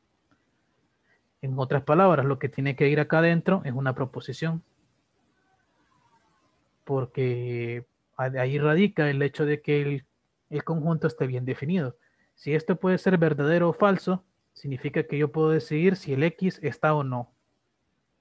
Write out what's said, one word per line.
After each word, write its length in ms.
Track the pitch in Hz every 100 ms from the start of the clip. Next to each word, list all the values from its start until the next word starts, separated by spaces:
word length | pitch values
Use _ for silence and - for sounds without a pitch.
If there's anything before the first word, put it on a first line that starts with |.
| _ _ _ _ _ _ _ _ _ _ _ _ _ _
En 160 | 135 131
otras 260 | 131 147
palabras, 420 | 135 156 190 151 135
lo 120 | 135
que 120 | 131
tiene 260 | - 139 135
que 140 | 143
ir 100 | 147
acá 200 | 147 160
adentro 420 | 165 170 165 190
es 100 | 147
una 220 | 127 135 131
proposición, 640 | 131 - - 127 160 165 - _ _ _ _ _ _ _ _ 762 _ _ _ _ _ _ _ _ _ _ _ _
porque 1040 | - 135 123 - 127 123 123 120 117 120 120 _ _ -
a-, 80 | 131
ahí 340 | 131 127 143
radica 500 | 151 160 202 - 147
el 120 | 139
hecho 240 | 135 - 147
de 160 | 147
que 200 | 151 147
el, 240 | 143 143 - _ _ _ _
el 140 | 151 -
conjunto 420 | 165 151 160 160
esté 200 | - 135
bien 180 | 123 123
definido. 500 | 127 135 185 131 - _ _ _ _
Si 180 | -
esto 220 | 151 156 175
puede 220 | 185 185
ser 200 | - 185
verdadero 520 | 165 143 143 170 170
o 40 |
falso, 500 | 160 208 185 - 185 - _ _
significa 500 | _ 139 131 147 160
que 140 | 156 147
yo 140 | 147
puedo 180 | 160 156
decidir 460 | 160 156 151 180 185
si 180 | -
el 100 | 135
X 360 | 165 - 185 -
está 320 | 147 - 156
o 100 | 151
no. 280 | 135 123 120 _ _ _ _ _ _ _ _ _